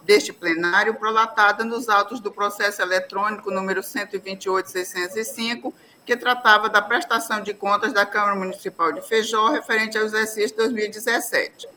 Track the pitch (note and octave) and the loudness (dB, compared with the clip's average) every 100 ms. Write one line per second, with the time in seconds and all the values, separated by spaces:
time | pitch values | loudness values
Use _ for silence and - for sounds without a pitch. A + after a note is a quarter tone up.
0 | - G#3 G3+ - F3 E3 F3 F#3 G#3+ A3 | 6 4 4 -6 -2 0 2 2 2 0
1 | G#3+ A3 A3 A3+ G#3 G#3+ A3+ A#3 A#3 G3+ | 0 2 2 4 4 4 -2 -4 2 2
2 | G3+ B3+ G3+ G3 G3+ G3+ G#3 G3+ F#3 F#3 | 2 -4 -8 -2 -4 0 -2 0 0 0
3 | F#3 G3 G#3 G#3 G3+ F#3+ F#3+ F#3 F#3+ - | -2 -4 -2 -4 -6 -4 -2 -2 -4 -8
4 | G3+ G3 F#3+ F#3+ F#3+ F#3 F#3 F#3 F3+ F#3 | -6 -8 -8 -8 -2 -2 -2 -6 -6 -4
5 | F3+ G3+ A3 - A3+ B3 B3+ - - _ | -4 -4 -6 -6 -4 -4 -8 -12 -20 _
6 | - A#3+ A#3+ A#3+ A#3+ G#3 G#3+ G#3 G3 A#3+ | -4 -2 0 2 6 6 6 2 2 -2
7 | - A3+ A3+ G#3+ G3+ G3+ G3 G3+ G#3+ G3+ | 0 -2 0 -4 -4 -4 0 0 2 2
8 | G3+ G#3+ G#3 G3+ F#3 F#3+ F#3+ - E3 D#3 | 2 2 0 0 -4 -6 -10 0 0 0
9 | - A3 G#3+ A3+ A3 A#3 A3+ A3+ A3 A3 | -2 -2 0 2 2 0 0 -2 0 0
10 | A3 G#3+ G#3+ A3 G#3+ G#3+ A3+ A#3 G#3 G#3+ | 0 0 -2 0 -2 0 0 0 -4 -4
11 | A3+ A#3 - D#3 F2 - - | -2 -2 0 -2 -2 -6 -20